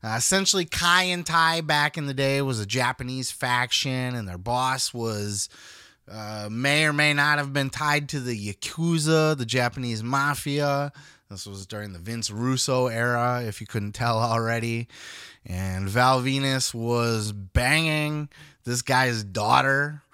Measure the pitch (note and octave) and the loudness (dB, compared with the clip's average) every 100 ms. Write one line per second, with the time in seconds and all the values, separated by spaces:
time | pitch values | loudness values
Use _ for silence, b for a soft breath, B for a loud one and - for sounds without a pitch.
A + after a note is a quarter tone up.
0 | A2 C#3 - F#3+ F#3+ F#3+ F3 - F3 F3+ | -2 -2 2 2 2 2 0 0 4 4
1 | F#3 F3+ E3+ E3 E3 E3 D#3 D3 D3 D#3 | 4 -2 0 2 4 2 0 2 2 0
2 | C#3+ C3+ C#3 C#3 C#3 A#2+ G2+ B2+ B2 B2+ | -6 0 2 2 0 -2 -2 0 0 -2
3 | B2 C3 B2+ - B2+ B2 B2 - C#3 B2+ | -6 -6 -6 -4 0 0 2 0 0 -2
4 | B2+ B2 G2+ F2 F#2+ B2 C3 C3 - A#2+ | -2 -4 -6 -8 -2 0 0 0 -4 -4
5 | A2+ G#2+ G#2 G2+ - B B B B B | -4 -2 -4 -4 -6 B B B B B
6 | - G#2+ G#2+ G#2+ G#2 A2 C3+ D3 D#3 D3 | -20 -14 -12 -10 -8 -2 0 2 2 4
7 | D3+ D3 D3 D3 C#3+ C#3 C3+ - D3+ D3 | 2 4 4 2 2 0 -2 0 0 0
8 | C#3+ D3 B2 A#2 G2+ G2 - - E3 E3 | 0 -4 -4 -4 -6 -8 -10 -2 0 2
9 | D3+ D#3+ D#3 D3+ A#2 B2+ B2 B2 B2 A2+ | 4 4 4 2 0 0 0 -2 -6 -4
10 | A2+ C#3 C#3+ C#3+ - C#3+ D3 C#3 C#3+ B | -2 0 0 -2 -2 -2 0 0 -2 B
11 | B B B G2 G2+ G2 F#2+ G#2+ G#2 F2+ | B B B -14 -12 -12 -12 -10 -10 -12
12 | F2 A#2 A2+ G#2 B2 C3 - B2+ B2+ A2+ | -8 -6 -6 -2 0 0 2 2 2 2
13 | A#2+ B2 A#2+ B2 A#2 G2+ G#2+ A#2 G2+ G2 | 0 2 0 0 -4 -8 -6 -6 -4 -2
14 | A#2+ A2+ A#2 A2+ A2+ A#2 A2+ A#2 A#2+ B | 0 2 2 2 0 0 0 -2 -4 B
15 | B B B B - F2+ F#2+ F#2 G2 G#2+ | B B B B -8 -4 -4 -2 -2 4
16 | B2+ C3 B2 C3+ C#3 C3 B2+ A#2 A2+ A#2+ | 4 4 2 0 0 0 -2 -4 0 2
17 | A#2 A2+ G#2+ G#2 F#2+ - B2 D#3 D#3+ D3+ | 2 0 -2 -6 -2 0 4 2 2 0
18 | D3+ D3+ D3 B B B - A#2+ - B2+ | -2 -4 -6 B B B -6 -4 2 2
19 | C3 A#2 G#2 F#2+ G#2 C3 C3+ C3+ C#3+ D3+ | 4 0 -4 -2 4 4 4 2 0 -4
20 | _ | _